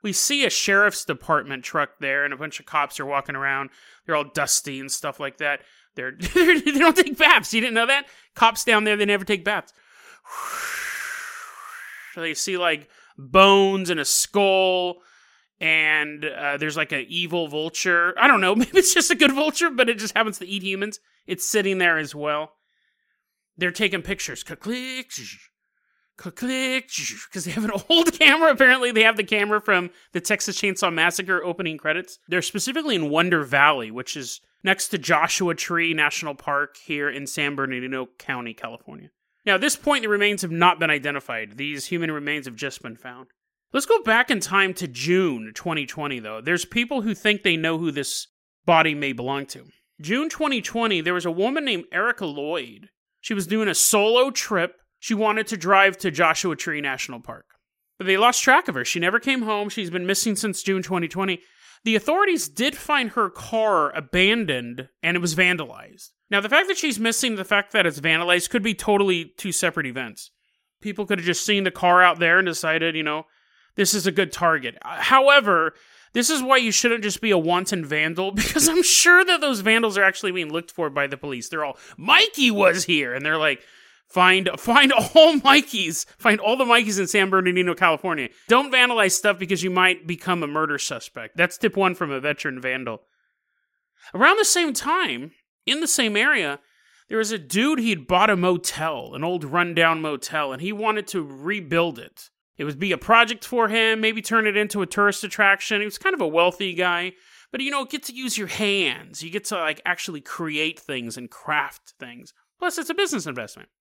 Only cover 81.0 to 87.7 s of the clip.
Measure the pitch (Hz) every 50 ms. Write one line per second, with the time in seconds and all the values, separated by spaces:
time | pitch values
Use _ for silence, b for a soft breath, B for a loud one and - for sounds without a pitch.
81 | 143 139 139 131 - 147 139 120 113 - - 156 151 139 127 B B B B B
82 | 156 220 294 359 440 440 - - 269 240 214 202 202 185 170 185 170 - 180 151
83 | 143 123 120 135 139 151 156 160 156 151 139 - b b b b b b b b
84 | b _ - 185 180 185 185 190 190 185 - - - - 226 277 285 269 269 233
85 | 214 - - 320 311 330 320 285 - 269 269 302 294 - - 214 190 160 160 -
86 | - b b b - 240 208 214 - 214 233 262 269 233 233 240 233 214 202 190
87 | 190 165 - 208 190 190 190 190 185 185 180 180 180 175